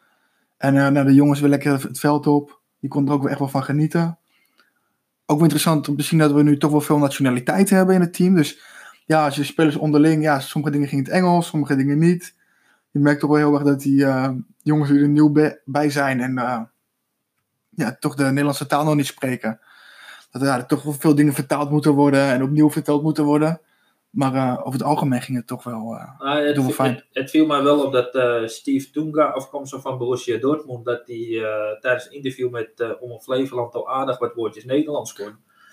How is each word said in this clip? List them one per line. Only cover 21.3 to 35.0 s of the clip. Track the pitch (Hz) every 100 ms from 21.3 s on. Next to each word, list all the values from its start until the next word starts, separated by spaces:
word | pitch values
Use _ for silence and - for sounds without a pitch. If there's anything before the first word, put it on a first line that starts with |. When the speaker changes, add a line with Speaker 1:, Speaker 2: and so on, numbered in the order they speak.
Speaker 1:
vertaald | 139 135 143 143
moeten | 147 147
worden | 139 143 139 139
en | 127
opnieuw | 135 151 151
verteld | 156 147 147
moeten | 156 156
worden. | 147 151 156 170 _ _ _ _ _
Maar, | - 135
eh, | 131 131 123
over | - 131
het |
algemeen | 139 147 139 123
ging | - 123
het | -
toch | 127
wel, | 127 113 113 113
eh, | - -
Speaker 2:
Nou, | 139 147 147
het | 143
Speaker 1:
doen | 131
we |
Speaker 2:
vi-, | -
Speaker 1:
fijn. | 131 120
Speaker 2:
het, | -
het | 135 139
viel | 156 156
mij | 143
wel | 139 147 135
op |
dat, | 123 120 135
eh, | 123 117 113
Steve | - - 135 135
Tunga, | 151 156 151 143
afkomstig | 127 - 143 135 131
van | - 127
Borussia | 123 123 - 113
Dortmund, | 131 156 147 120 117
dat | 120 -
die, | 117 117 113 110
eh, | 107 107 110
tijdens | 127 123 -
een |
interview | 143 135 131 123
met, | 120 110 -
eh, | 117 104
Omroep | 123 113
Flevoland | - 127 131 123 117 117
al | -
aardig | 135 135 123
wat | 117
woordjes | 117 110 - 127
Nederlands | 139 151 143